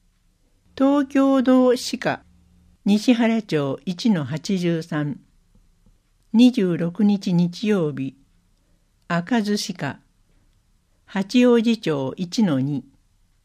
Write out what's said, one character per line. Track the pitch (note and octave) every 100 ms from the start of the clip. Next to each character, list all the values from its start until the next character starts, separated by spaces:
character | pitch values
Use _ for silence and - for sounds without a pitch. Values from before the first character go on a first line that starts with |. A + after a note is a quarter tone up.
| _ _ _ _ _ _ _ -
東 | C4+ C#4+ C#4
京 | C4+ C4+ C4+
道 | B3 B3+ B3+ B3+
歯 | - -
科、 | D#3 - _ _ _ _ _ _
西 | G3 G#3 C4
原 | A#3 A3+ A3+
町 | G#3+ D#3 C#3 - -
一 | F3 A#3
の | F3
八 | B2+ D3+ - F#3+
十 | F3 E3
三。 | E3 D3+ D3 - _ _ _ _ _ _ _ _ _ _ _
二 | A3 B3
十 | A#3+ F#3 E3
六 | E3+ F3
日 | G#3 G3+ G3+
日 | F3 F3 F3 G#3+
曜 | G3+ D3+
日、 | C3+ C3+ - _ _ _ _ _ _ _ _ -
開 | E3+
か | F3 A#3+
ず | G#3 G#3
歯 | -
科、 | F3+ C#3 - _ _ _ _ _ _ _ _ _ _ _
八 | F#3+ G3 B3 B3
王 | A#3+
子 | A3+ A3
町 | E3 C#3+ C3 -
一 | F3 -
の | G3 C3
二。 | C#3 C#3+ - _ _ _ _ _